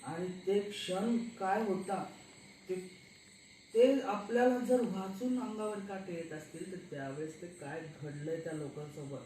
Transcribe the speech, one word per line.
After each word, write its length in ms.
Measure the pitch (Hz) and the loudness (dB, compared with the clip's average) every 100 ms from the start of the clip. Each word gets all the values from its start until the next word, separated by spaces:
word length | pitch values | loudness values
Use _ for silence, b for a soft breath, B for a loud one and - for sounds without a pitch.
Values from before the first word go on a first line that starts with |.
आणि 240 | 165 165 180 180 190 | -6 -4 -4 -2 2
ते 120 | 202 | 2
क्षण 580 | 202 - - 185 220 233 | 2 -6 -2 0 2 2
काय 460 | - - 190 202 | 0 -2 2 2
होता, 400 | 220 180 - 190 190 - - - - - - | 2 0 0 -2 -2 -10 -20 -20 -20 -20 -6
ते, 60 | 185 185 - - - - - - - - | -6 -6 -16 -20 -20 -20 -20 -20 -20 0
ते 280 | 220 262 277 | 8 8 8
आपल्याला 580 | - 202 - 240 247 247 | 2 -2 2 6 6 6
जर 220 | 202 247 | 4 4
वाचून 580 | 202 185 190 190 254 254 | 4 0 -4 -2 0 0
अंगावर 400 | 214 214 214 208 | -2 -2 -2 -4
काटे 340 | 196 190 175 | -6 -8 -6
येत 180 | 170 160 | -6 -6
असतील, 400 | 151 - 160 185 | -8 -10 -10 -10
तर 240 | 180 - 143 | -10 -10 -8
त्यावेळेस 460 | 135 139 156 - | -6 -6 -6 -8
ते 60 | 175 | -12
काय 340 | - 143 160 156 - | -10 -8 -8 -10 -10
घडलंय 380 | 147 147 151 165 | -8 -6 -4 -4
त्या 140 | 165 | -4
लोकांसोबत. 680 | 156 143 151 147 151 139 135 | -6 -6 -8 -10 -10 -8 -8